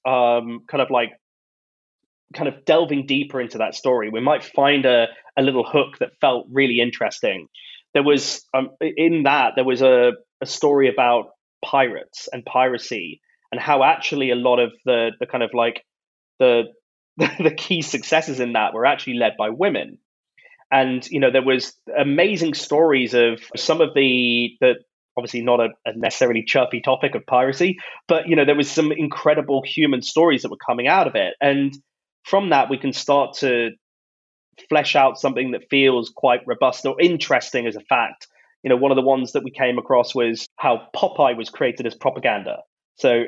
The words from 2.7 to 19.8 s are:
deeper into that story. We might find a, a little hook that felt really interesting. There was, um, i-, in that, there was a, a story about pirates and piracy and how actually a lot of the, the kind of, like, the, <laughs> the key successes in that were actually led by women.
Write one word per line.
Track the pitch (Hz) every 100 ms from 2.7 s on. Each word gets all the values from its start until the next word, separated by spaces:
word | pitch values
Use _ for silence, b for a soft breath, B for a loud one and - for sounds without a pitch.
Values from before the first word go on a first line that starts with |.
| 160 160 143 139
deeper | 139 139 135
into | 117 113
that | 107 -
story. | 131 123 107
We | 110
might | 127 147
find | - - 139 143 131
a, | 123 117 B B -
a |
little | 135 127
hook | 113 147 135 -
that | - -
felt | 139 123 -
really | 131 135 117
interesting. | 120 - 107 - 110 95 76 B B B B
There | 143
was, | 143 139 - - -
um, | 131 131 -
i-, | 156 -
in | 160 165
that, | 139 143 120 -
there |
was | 131 123
a, | 131 123 123 - _ -
a | 127
story | - 147 143 131
about | 127 123 120 - _ _ -
pirates | - 135 127 101 - - -
and | 127 117
piracy | 127 131 120 - 113 85 - _ _ -
and | 120
how | 151 143
actually | 135 - - 143 131
a | 123
lot | 123 123
of | 117 - 127
the, | 117 113 110
the | 127
kind | 123
of, | 113
like, | 123 117 - _ _ _ _ _ -
the, | 127 120 110 _ _
<laughs> | _ _ -
the | 151 - 156 156
key | - 175
successes | 143 127 - 160 156 131
in | 120
that | 113 104
were | 110 131
actually | 139 - 120
led | 110 -
by | 107
women. | 123 196 117